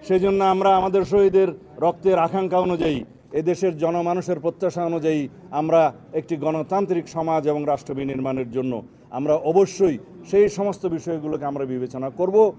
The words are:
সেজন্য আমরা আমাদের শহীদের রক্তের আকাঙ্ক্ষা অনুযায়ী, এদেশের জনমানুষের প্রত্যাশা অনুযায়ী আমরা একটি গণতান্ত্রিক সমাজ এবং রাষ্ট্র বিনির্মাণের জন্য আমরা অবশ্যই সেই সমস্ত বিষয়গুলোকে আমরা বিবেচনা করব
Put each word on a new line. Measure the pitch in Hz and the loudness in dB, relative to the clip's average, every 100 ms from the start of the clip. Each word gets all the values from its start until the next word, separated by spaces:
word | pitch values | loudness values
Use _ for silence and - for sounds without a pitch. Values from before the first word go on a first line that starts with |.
| - | 0
সেজন্য | 185 196 196 | 0 2 2
আমরা | 196 190 196 190 | 2 4 4 4
আমাদের | 190 190 180 | 4 0 2
শহীদের | 202 196 190 190 156 - - | 4 4 4 2 -2 -16 -2
রক্তের | 165 170 180 185 | -2 0 0 2
আকাঙ্ক্ষা | 165 185 185 180 | 2 0 0 0
অনুযায়ী, | 180 175 165 139 107 - _ | 0 0 -2 -2 -6 -18 _
এদেশের | 147 160 170 190 160 | -4 -2 0 -2 0
জনমানুষের | 165 175 170 180 175 170 | -2 0 -2 -2 -2 -4
প্রত্যাশা | 160 165 185 160 170 | -4 -4 -4 -2 -4
অনুযায়ী | 165 156 156 135 - - | -2 0 -2 -4 -10 -8
আমরা | 143 156 165 156 - - | -4 2 4 4 0 -8
একটি | 160 - 165 | -8 -6 -4
গণতান্ত্রিক | 147 160 151 190 196 175 151 | -2 -2 -2 -2 0 -2 -4
সমাজ | 156 160 160 147 | -6 -2 0 0
এবং | 147 147 | 0 0
রাষ্ট্র | 139 - | -2 -4
বিনির্মাণের | 135 139 131 131 131 123 | -6 -6 -4 -4 -4 -4
জন্য | 117 131 117 - - - | -4 -4 -6 -8 -20 -12
আমরা | 123 147 | -6 0
অবশ্যই | 156 143 170 196 - 190 123 - - - | 0 2 4 2 2 0 0 -10 -20 -2
সেই | 190 202 | 2 2
সমস্ত | 196 202 190 185 | 2 -4 -2 -4
বিষয়গুলোকে | 165 170 160 151 151 139 | -4 -6 -6 -6 -6 -6
আমরা | 143 135 | -6 -6
বিবেচনা | 127 127 127 131 | -4 -6 -6 -8
করব | - 185 202 214 | -2 2 4 4